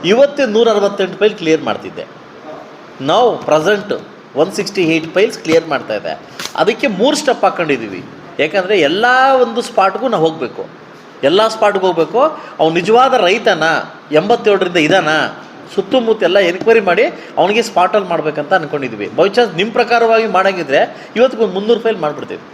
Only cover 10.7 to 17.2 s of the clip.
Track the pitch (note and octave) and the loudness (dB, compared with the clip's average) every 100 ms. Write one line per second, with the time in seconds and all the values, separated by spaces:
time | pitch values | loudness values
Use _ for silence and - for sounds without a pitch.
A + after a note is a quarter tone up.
10.7 | - - - - - C3+ F3+ A3 A3 G#3 | -16 -20 -20 -20 -2 2 2 2 2 0
11.7 | G3 F#3 E3 D#3 G#3+ D#4 - - - D#3+ | 2 0 0 0 2 0 -2 -16 -2 0
12.7 | E3 F3+ A#3 C4+ B3+ F3+ A3+ A3+ F3 D#3+ | 0 2 4 4 4 2 2 0 0 0
13.7 | D3 - - - D3+ G3 A#3 G#3+ G3+ F3+ | 0 -4 -16 0 0 2 0 2 2 2
14.7 | F3 D3+ F#3 D#3 D#3 B2 - - - - | 0 2 2 2 0 -2 -6 -18 -20 -8
15.7 | - - C4 A3+ A3 F3 G3 F3+ F3+ A3 | -6 -2 0 0 0 2 2 2 0 0
16.7 | A3+ F#3+ F3 D4 - | 2 2 0 0 -2